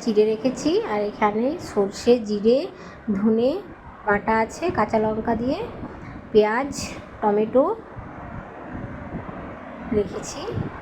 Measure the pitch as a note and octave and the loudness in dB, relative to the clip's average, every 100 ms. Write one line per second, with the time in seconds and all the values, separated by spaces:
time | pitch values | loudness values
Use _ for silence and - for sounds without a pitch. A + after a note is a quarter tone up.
0 | A#3+ G#3 G#3+ G#3+ C4 B3+ D4+ G4+ G#4 G#3 | 4 4 4 4 0 0 2 2 2 0
1 | G#3 - G#3 G#3+ B3+ E4+ - G#3 G3 - | -2 2 2 2 0 -2 -2 0 0 2
2 | A#3+ B3 G#3+ G#3 A3 C4 F4+ - - - | 4 4 4 2 4 4 2 -10 -16 -8
3 | - G3 A3 A3 B3+ F#4 F4 - - - | -4 2 4 4 2 0 -6 -14 -18 -4
4 | G#3+ G3+ A3 A3 A3+ - F4 A#3 G#3+ A3 | 0 2 2 2 0 -2 -2 0 2 2
5 | G#3+ A3 A#3 A3+ B3 E4+ A#4 - - - | 2 0 0 0 0 -2 -4 -8 -12 -12
6 | - - - G#3+ G#3 A#3 C#4 - - - | -14 -14 2 6 6 4 -2 -4 -8 -10
7 | - - G#3+ G#3 A3 B3+ E4 A4+ - - | -14 -2 2 2 4 4 4 2 -8 -14
8 | - - - - - - - - - - | -14 -12 -12 -12 -12 -14 -12 -10 -10 -10
9 | - - - - - - - - - G#3+ | -10 -10 -10 -12 -12 -12 -14 -10 -2 0
10 | F#3+ - - C#4 G4+ - - - | 0 -4 -8 -8 -6 -4 -6 -8